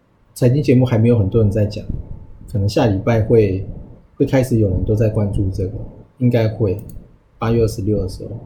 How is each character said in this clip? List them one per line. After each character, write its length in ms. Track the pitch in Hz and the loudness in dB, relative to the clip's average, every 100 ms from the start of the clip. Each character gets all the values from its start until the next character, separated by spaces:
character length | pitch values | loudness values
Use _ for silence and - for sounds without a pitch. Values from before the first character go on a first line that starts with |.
| _ _ _ | _ _ _
财 140 | - 123 | 0 2
经 120 | 143 | 2
节 120 | 147 | 4
目 100 | 127 | 4
还 140 | 123 113 | 4 4
没 100 | 117 | 4
有 100 | 110 | 4
很 80 | 95 | 2
多 160 | 117 | 2
人 80 | 104 | 2
在 140 | 110 | 2
讲， 200 | 101 104 - - - - - - - | 0 -4 -8 -8 -10 -14 -16 -20 -8
可 60 | 101 | -2
能 100 | 101 | 0
下 180 | 160 120 | 2 2
礼 120 | 95 | 2
拜 240 | 120 113 | 0 0
会， 440 | 110 113 101 95 - - - - _ - | 4 4 4 0 -6 -12 -16 -20 _ -4
会 100 | 139 | 0
开 160 | 135 | 2
始 160 | 123 113 | 2 2
有 100 | 101 | 2
人 160 | 90 | 0
都 100 | 104 | 0
在 140 | 107 107 | 2 2
关 240 | 104 101 | 0 -2
注 160 | 104 95 | -2 -2
这 160 | 98 92 | -4 -6
个， 60 | - - - - - | -8 -12 -16 -20 -2
应 100 | 123 | 2
该 180 | 117 110 | 2 0
会， 320 | - 101 92 - - - - _ - | 0 -2 -2 -8 -16 -18 -20 _ -6
八 120 | 113 | -2
月 100 | 117 | 0
二 40 | 110 | 0
十 140 | - | -2
六 220 | 101 101 | -2 -2
的 40 | 92 | -4
时 160 | - | -8
候。 80 | 104 110 | -12 -12